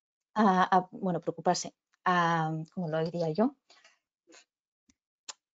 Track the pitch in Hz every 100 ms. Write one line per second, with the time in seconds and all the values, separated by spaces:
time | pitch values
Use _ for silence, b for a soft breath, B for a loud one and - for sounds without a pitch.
0 | _ _ _ 220 208 185 190 190 - -
1 | 190 170 170 160 180 170 - - _ _
2 | - 180 170 165 160 160 160 - 170 160
3 | 165 170 160 160 254 - _ b b b
4 | _ _ _ - _ _ _ _ _ _
5 | _ _ - - _